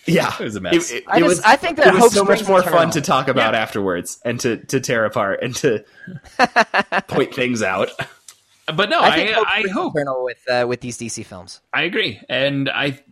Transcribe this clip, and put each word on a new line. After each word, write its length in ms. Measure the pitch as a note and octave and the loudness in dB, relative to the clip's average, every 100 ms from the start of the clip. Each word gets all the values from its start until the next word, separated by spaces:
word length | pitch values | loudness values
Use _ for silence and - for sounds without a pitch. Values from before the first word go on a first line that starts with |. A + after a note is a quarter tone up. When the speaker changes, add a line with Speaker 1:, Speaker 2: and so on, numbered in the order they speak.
| - | -2
Speaker 1:
Yeah. 280 | E3 G#2+ - | 0 0 -4
Speaker 2:
It 60 | |
was 120 | C3+ G#2 | -6 -6
a 40 | |
mess. 300 | G#2 E3+ E3+ | 0 0 0
Speaker 1:
It, 60 | A#2+ | -8
it, 60 | - | 0
Speaker 3:
I 120 | F3+ | 2
Speaker 1:
it 20 | |
Speaker 3:
just, 80 | E3 | 4
Speaker 1:
was, 120 | F3+ | 2
Speaker 3:
I 140 | G#3+ C#4 | 4 4
think 200 | F4+ D#4 | 2 2
that 80 | D4 | 4
Speaker 1:
it 60 | |
was 80 | F#3+ | 6
Speaker 3:
hope 100 | A#3 | 6
Speaker 1:
so 120 | G3+ | 4
much 160 | G3 G3 | 2 2
Speaker 3:
springs 80 | F#3+ | 4
Speaker 1:
more 100 | F#3 | 2
Speaker 3:
eternal. 180 | F3 E3+ | 4 2
Speaker 1:
fun 100 | E3 | 2
to 100 | D#3 | 0
talk 280 | C#3 C3+ C#3 | 0 0 2
about 260 | B2+ A2+ | 0 2
Speaker 2:
Yeah. 60 | A2+ | 0
Speaker 1:
afterwards 580 | A2 A2 G2 F2 F2+ - A#2+ | -2 -2 -2 -2 -6 -8 -6
and 120 | A#2+ | -4
to, 160 | B2 G#2+ - | -2 -4 -2
to 140 | C3+ | -4
tear 240 | B2+ A#2+ G#2+ | 0 0 0
apart 340 | A#2+ G2 - | 0 -2 -2
and 120 | B2 B2 | -4 -2
to 280 | C#3 G#2 - _ - F3 - - | 0 0 -4 _ -18 -18 -10 0
Speaker 3:
<laughs> 680 | B3 A#3+ G#3+ G3 - G3 - | 0 2 0 0 -2 -4 -2
Speaker 1:
point 260 | E3+ C3 | -2 -2
things 280 | - B2 A#2 | -2 -2 -2
out. 280 | G2 F#2+ A#2 - - - _ - _ _ - | -2 -2 -2 -6 -14 -14 _ -20 _ _ -8
Speaker 2:
But 160 | D#3+ G#3 | -2 0
no, 100 | D#4+ | 2
Speaker 3:
I 140 | G3 | 4
think 160 | D#3 G3+ | 2 0
Speaker 2:
I, 20 | |
Speaker 3:
hope 120 | A3 G#3 | 0 0
Speaker 2:
I 100 | G3+ | 0
Speaker 3:
springs 120 | A3 | -2
Speaker 2:
hope. 200 | A3 F4+ D3+ | -4 -4 -4
Speaker 3:
eternal 280 | C#3 C3 | -4 -4
with, 140 | B2+ A#2 - | -6 -6 -2
uh, 160 | B2 A#2+ | 0 0
with 120 | B2 | -2
these 160 | B2 A#2 | -8 -10
D 100 | A#2 | -10
C 140 | - | -10
films. 380 | G#2 F#2+ E2+ - _ | -12 -16 -18 -20 _
Speaker 2:
I 100 | - | -2
agree. 380 | E3+ G#3+ F#3 G#2 - | -2 -2 -4 -6 -6
And 400 | B2+ C#3 C#3 C3+ | -2 0 0 -2
I, 320 | A2 C#3+ C3+ _ | -2 -4 -6 _